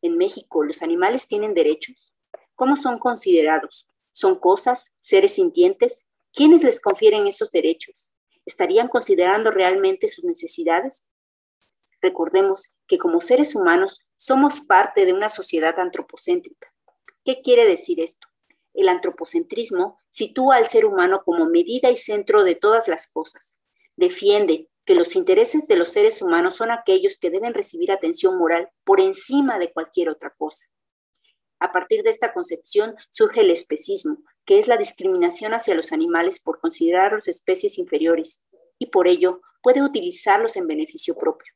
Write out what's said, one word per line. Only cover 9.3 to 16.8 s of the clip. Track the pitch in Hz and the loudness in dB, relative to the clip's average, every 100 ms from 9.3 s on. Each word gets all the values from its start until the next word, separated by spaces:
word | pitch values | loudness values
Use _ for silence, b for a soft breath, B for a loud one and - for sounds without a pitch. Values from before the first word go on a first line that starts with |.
| 196 311 | 2 0
realmente | 403 370 190 392 381 - | 2 2 2 0 0 -4
sus | - - | -6 -8
necesidades? | 170 330 - 320 165 262 - _ _ _ _ _ _ _ _ _ _ | -8 -8 -6 -2 -2 -2 -12 _ _ _ _ _ _ _ _ _ _
Recordemos | 370 - 330 381 392 - - _ _ | -4 -2 -2 2 2 -2 -8 _ _
que | 359 | -2
como | 349 339 | 0 0
seres | 339 254 294 415 | 2 2 2 0
humanos | 359 349 392 - _ _ | 2 2 0 -6 _ _
somos | - 262 285 285 | -2 2 2 0
parte | - 185 - - 190 | 2 2 2 2 2
de | |
una | 185 214 | 2 -2
sociedad | - 185 165 160 165 | -6 -4 -2 -2 -2
antropocéntrica. | 180 - - - - 175 - _ - _ | -4 -6 -14 -14 -4 -4 -4 _ -20 _